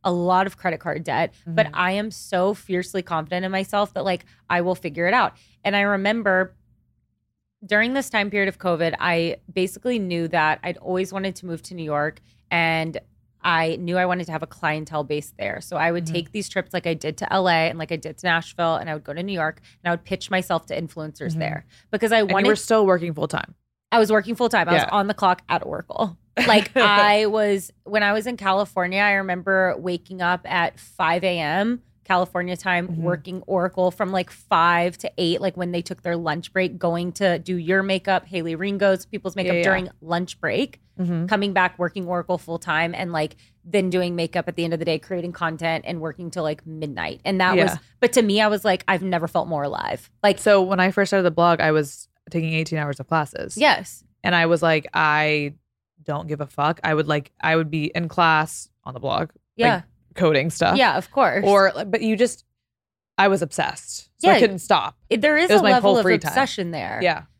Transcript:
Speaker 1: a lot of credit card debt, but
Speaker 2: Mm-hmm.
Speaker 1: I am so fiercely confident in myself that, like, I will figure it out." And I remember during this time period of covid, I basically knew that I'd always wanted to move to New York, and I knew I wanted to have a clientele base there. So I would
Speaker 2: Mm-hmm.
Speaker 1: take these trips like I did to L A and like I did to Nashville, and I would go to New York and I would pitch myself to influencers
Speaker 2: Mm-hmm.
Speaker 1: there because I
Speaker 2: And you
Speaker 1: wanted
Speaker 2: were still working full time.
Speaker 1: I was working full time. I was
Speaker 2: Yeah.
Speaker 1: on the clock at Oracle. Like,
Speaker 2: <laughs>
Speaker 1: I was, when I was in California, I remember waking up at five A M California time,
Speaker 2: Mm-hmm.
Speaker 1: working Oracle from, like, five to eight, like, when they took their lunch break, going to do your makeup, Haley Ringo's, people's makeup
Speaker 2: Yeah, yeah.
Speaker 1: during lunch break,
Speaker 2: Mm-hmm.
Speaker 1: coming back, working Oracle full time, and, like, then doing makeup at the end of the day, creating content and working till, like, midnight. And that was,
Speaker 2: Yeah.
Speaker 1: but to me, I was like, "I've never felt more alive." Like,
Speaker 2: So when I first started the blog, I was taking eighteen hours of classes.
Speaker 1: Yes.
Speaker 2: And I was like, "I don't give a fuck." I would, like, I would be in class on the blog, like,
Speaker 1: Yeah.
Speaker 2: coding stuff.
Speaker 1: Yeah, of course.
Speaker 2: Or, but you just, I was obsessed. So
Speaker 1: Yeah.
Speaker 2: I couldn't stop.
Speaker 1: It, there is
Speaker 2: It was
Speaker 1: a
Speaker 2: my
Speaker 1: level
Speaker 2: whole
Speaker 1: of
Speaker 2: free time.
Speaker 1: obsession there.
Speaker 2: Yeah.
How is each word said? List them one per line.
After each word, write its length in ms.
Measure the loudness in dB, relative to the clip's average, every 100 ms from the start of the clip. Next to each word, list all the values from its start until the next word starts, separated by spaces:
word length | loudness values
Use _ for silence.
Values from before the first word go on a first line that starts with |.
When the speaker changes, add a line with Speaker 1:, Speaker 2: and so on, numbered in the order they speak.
Speaker 1:
a 80 | 0
lot 340 | 0 2 2 0
of 100 | -2
credit 220 | -6 -4
card 240 | -6 -6
debt, 320 | -4 -2 -2 _ -4
but 200 | 0 0
Speaker 2:
Mm-hmm. 80 |
Speaker 1:
I 160 | 0 -2
am 180 | -2 -6
so 420 | -10 -4 0 0
fiercely 480 | -2 -4 -4 -2 -6
confident 420 | -4 -6 -4 -6
in 60 | -4
myself 420 | -4 -2 -2 -2
that, 100 | -2
like, 200 | -4 -4 -6 _ _
I 120 | 0
will 140 | 0 -2
figure 300 | -6 -2 0
it 60 |
out." 200 | 2 0 -4 _ _
And 100 | -2
I 60 | 0
remember 760 | 0 0 0 0 2 2 0 _ _ _ _ _ _ _ _ _ _ _
during 300 | -2 0 0
this 160 | -2 -2
time 200 | -2 0
period 180 | 0 -2
of 100 | -2
covid, 360 | -2 0 -2 0
I 360 | 0 0 0 -4 -8
basically 460 | -4 -4 -4 -4 -4
knew 300 | -2 -4 -2
that 320 | 0 0 0
I'd 140 | -6 -10
always 360 | -4 -4 -4
wanted 240 | -6 -8 -8
to 100 | -12
move 160 | -12
to 100 | -12
New 80 | -12
York, 380 | -4 -2 -4 -6 _ _ _
and 480 | -2 0 0 -4 -8 _ _ _ _
I 340 | 0 0 0 -4
knew 200 | -2 -2
I 100 | 0
wanted 200 | -2 -4
to 60 |
have 100 | -8
a 40 | -10
clientele 580 | -6 -4 -4 -6 -6
base 280 | -4 -6 -8 -8
there. 220 | -8 -8
So 160 | -8 -2
I 160 | -2
would 120 | -2
Speaker 2:
Mm-hmm. 100 | -4
Speaker 1:
take 180 | -6 -6
these 160 | -10 -6
trips 240 | -6 -6
like 120 | -6 -4
I 80 |
did 220 | -4 -6 -8
to 140 | -2
L 160 | 0 2
A 200 | 2 2
and 100 | -2
like 140 | -8
I 40 | -8
did 220 | -8 -6
to 80 | 0
Nashville, 500 | 0 -2 -4 -2 -2
and 140 | -4
I 40 |
would 100 | -10
go 80 | -10
to 100 | -10
New 100 | -6
York 280 | -4 -4 -6 -20 _
and 60 | -4
I 40 |
would 120 | -4
pitch 260 | -4 -8 -4
myself 360 | -4 -2 -4 -2
to 140 | -8
influencers 500 | -8 -10 -14 -10 -6
Speaker 2:
Mm-hmm. 80 | -4
Speaker 1:
there 260 | -4 -6 -12 _ _
because 220 | -2 2
I 80 | 2
Speaker 2:
And 100 | 4
you 40 |
Speaker 1:
wanted 140 | 2 4
Speaker 2:
were 80 | 2
still 300 | 2 4 4
working 280 | 4 0
full 140 | -4 -4
time. 260 | -4 -8 -16 _ _ _
Speaker 1:
I 60 | 2
was 120 | 4
working 240 | 2 2
full 140 | -2 2
time. 200 | 2 4
I 40 |
was 80 | 2
Speaker 2:
Yeah. 60 | 4
Speaker 1:
on 160 | 0 0
the 80 |
clock 280 | 0 0 0 -2
at 160 | -4
Oracle. 540 | -2 -10 -8 -4 -4 -6 _ -2 4
Like, 300 | 4 4 2
Speaker 2:
<laughs> 0 |
Speaker 1:
I 500 | 4 6 6 4 2
was, 460 | 2 2 0 -4 _
when 180 | -4 0
I 100 | 2
was 140 | 0 -4
in 100 | -4
California, 640 | 0 0 0 -2 -2 2
I 120 | 2
remember 640 | 2 -2 -4 0 2 2 0
waking 420 | -4 -6 -8 -4
up 180 | 0 0
at 340 | -2 -2 -2 -4
five 440 | -20 -4 0 0
A 140 | 0 -2
M 440 | -2 0 -2 -4 _ _
California 520 | 0 0 0 -4 -6 -6
time, 320 | -2 -2 -2
Speaker 2:
Mm-hmm. 140 | -4
Speaker 1:
working 400 | -2 -4 -6 -14 -4
Oracle 440 | -2 -2 0 -2
from, 220 | 0 -2
like, 180 | -2 -4
five 640 | -12 _ 4 4 4 0 -4
to 120 | -10 -2
eight, 220 | -2 0
like, 160 | -4 -4
when 160 | -6
they 100 | -6
took 200 | -8 -8
their 140 | -4 -4
lunch 360 | -4 -6 -4
break, 260 | -2 -2 -2
going 320 | -2 -2 -4
to 260 | 0 0 0
do 160 | -2 -4
your 260 | 0 0
makeup, 440 | 2 -2 0 -2 -2
Haley 280 | -6 -4
Ringo's, 520 | -4 -4 0 2 2 -2
people's 280 | -10 -8
makeup 200 | -4 0
Speaker 2:
Yeah, 40 | 2
yeah. 60 |
Speaker 1:
during 240 | 2 0 -2 -14
lunch 400 | -6 -4 -4 -6
break, 400 | -4 -2 -4 -8 _ -6
Speaker 2:
Mm-hmm. 280 | -4 -2 0
Speaker 1:
coming 260 | 0 0
back, 260 | 2 0 0
working 280 | -6 -4 -4
Oracle 320 | -4 -2 -6
full 200 | -4 -8
time, 360 | -2 -2 -2
and, 180 | -4 -6
like, 240 | -4 -4 -8 _ _
then 260 | -2 0 0
doing 240 | 0 -2 -2
makeup 300 | -4 -4 -4
at 80 | -4
the 80 |
end 80 | -4
of 60 | -2
the 60 |
day, 140 | -2 -4
creating 340 | -4 -8 -8
content 520 | -6 -6 -4 -4 -4 -6
and 140 | -8
working 300 | -8 -10 -10
till, 120 | -4
like, 220 | -4 -6 -10
midnight. 540 | -10 -10 -6 -8 -6
And 140 | -4 0
that 140 | 2 4
was, 160 | 2
Speaker 2:
Yeah. 40 | -2 _ _
Speaker 1:
but 120 | 2
to 80 | 4
me, 180 | 2 2
I 80 | 2
was 160 | 2
like, 180 | 0 0 0
"I've 140 | -2
never 240 | 0 -2 -2
felt 180 | -2 -2
more 140 | -4
alive." 460 | -4 -4 -6 -8 -12 _
Like, 160 | 2 4
Speaker 2:
So 240 | 6 6
when 180 | 6 2
I 100 | 2
first 180 | 2 2
started 140 | 4
the 60 | 2
blog, 300 | 4 4 6
I 100 | 4
was 360 | 2 0 -8 -20 _ -8
taking 220 | -4 -2
eighteen 240 | -2 -2 -4
hours 200 | -4 -6
of 100 | 0
classes. 500 | 0 0 -6 -10 2
Speaker 1:
Yes. 460 | 4 4 -2 -18 _ _
Speaker 2:
And 100 | 0
I 120 | 2 4
was 160 | 4
like, 240 | 4 2 0
"I 580 | 0 2 2 2 0 -4 -10 _ _ _ _
don't 260 | -8 -6 -6
give 120 | -8
a 60 | -8
fuck." 340 | -2 -2 0
I 100 | 0
would, 140 | 0 0
like, 220 | -2 -4 _
I 140 | 0 0
would 140 | 0
be 160 | -4 -4
in 140 | -4 -4
class 600 | 2 4 4 0 -8 -16 _
on 100 | -16
the 60 | -8
blog, 300 | -4 -2 -4
like, 0 | _ _ 0
Speaker 1:
Yeah. 260 | 2 2 -4 _ _
Speaker 2:
coding 340 | 0 2 4 0
stuff. 300 | 0 2 4
Speaker 1:
Yeah, 180 | 4 2
of 140 | -4
course. 340 | 0 2 4 4
Speaker 2:
Or, 380 | 6 4 0
but 160 | -4 -2
you 160 | 0 2
just, 260 | 0 0 _ _ _ _ _ _ _ 2
I 100 | 2
was 140 | 2
obsessed. 680 | -2 -4 -4 -6 -14 -16 -16 _
So 120 | 4
Speaker 1:
Yeah. 60 | 6
Speaker 2:
I 40 |
couldn't 200 | 4 2
stop. 360 | 0 2 2 _ _
Speaker 1:
It, 100 | 0
there 160 | 2 4
is 140 | 6
Speaker 2:
It 20 |
was 80 | 6
Speaker 1:
a 40 |
Speaker 2:
my 80 | 6
Speaker 1:
level 180 | 4 6
Speaker 2:
whole 80 | 4
Speaker 1:
of 60 |
Speaker 2:
free 120 | 4 2
time. 140 | 2
Speaker 1:
obsession 400 | 0 0 -2 -6
there. 300 | -6 -8 -2
Speaker 2:
Yeah. 220 | -2 -2 -8